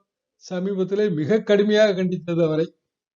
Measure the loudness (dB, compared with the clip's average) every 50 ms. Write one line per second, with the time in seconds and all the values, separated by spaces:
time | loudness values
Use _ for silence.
0 | _ _ _ _ _ _ _ _ -16 -10 -8 -6 -6 -4 -4 -4 -4 -4 -2 -2
1 | 0 0 -2 -2 -2 0 0 0 2 2 2 2 4 4 4 4 4 2 2 0
2 | -2 -2 -4 -4 -6 -4 -2 0 0 0 0 0 -2 -4 -6 _ _ _ _ _
3 | _ _ _